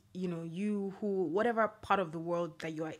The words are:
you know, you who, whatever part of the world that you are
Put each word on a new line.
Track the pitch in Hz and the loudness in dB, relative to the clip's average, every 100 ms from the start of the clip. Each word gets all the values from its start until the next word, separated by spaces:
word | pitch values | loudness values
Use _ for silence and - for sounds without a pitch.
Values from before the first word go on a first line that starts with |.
| - | -14
you | 185 180 | -6 -4
know, | 165 | -4
you | 165 170 208 208 196 190 | -4 -2 0 0 -2 -2
who, | 208 190 | 0 2
whatever | 165 185 233 226 214 | 2 4 4 4 2
part | - - 202 | 0 2 2
of | 165 | 2
the | 165 | -2
world | 170 170 170 160 | -2 0 0 -4
that | 160 | -8
you | 156 | -4
are | 160 - | -6 -4